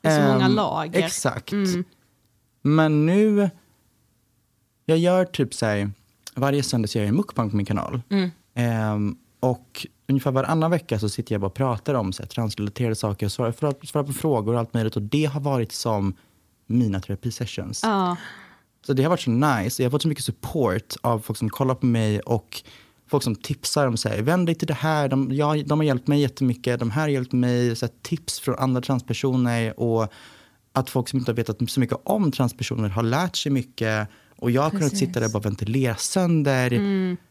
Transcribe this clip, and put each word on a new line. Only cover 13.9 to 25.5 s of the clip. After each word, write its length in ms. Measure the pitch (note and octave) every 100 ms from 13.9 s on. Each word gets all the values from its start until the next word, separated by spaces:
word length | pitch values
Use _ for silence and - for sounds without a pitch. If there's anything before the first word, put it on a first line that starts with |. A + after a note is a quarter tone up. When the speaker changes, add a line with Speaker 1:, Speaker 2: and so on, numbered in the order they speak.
| D3+ C#3+
Speaker 2:
på 80 |
frågor 400 | C3 D#3+ B2+ G#2+
och 60 | A#2+
allt 140 | A2+
möjligt. 220 | A#2+ A2 G#2+
Och 60 |
det 240 | G2+ D3 D3+
har 160 | C#3+
varit 300 | C#3+ C3+ A2
som 420 | - A#2+ G#2+ G2 F#2 _ _ _ _ _
mina 320 | A#2 A#2 G2
terapisessions. 800 | - G2+ A#2+ - A#2 - F#2+ G#2
Speaker 1:
Ja. 320 | A3+ G3 F#3 F3 - - - - _ _ -
Speaker 2:
Så 80 |
det 100 | C3+
har 60 | C#3+
varit 120 | F3
så 100 | -
nice. 520 | A#2 D3+ A#2+ G2 -
Jag 60 | B2
har 20 |
fått 100 | C#3+
så 60 | E3
mycket 160 | C#3+
support 680 | - - - E3 A#2+ F#2 - -
av 180 | B2+ A2+
folk 200 | - G#2+
som 100 | A2
kollar 260 | - C3 B2+
på 100 | B2+
mig 340 | A#2 A2 G#2
och 420 | - A#2 - - - - - _ _
folk 140 | C#3+
som 120 | B2+ G#2
tipsar 520 | - C#3+ - - C3+
om 100 | A2+
så 120 | -
här, 120 | A2
"Vänd 240 | A#2+ F3+ E3+
dig 100 | D#3+
till 120 | D#3+
det 60 |
här." 340 | C#3 D#3 D#3 C#3
De, 240 | C3+ B2+
ja, 240 | C3+ D3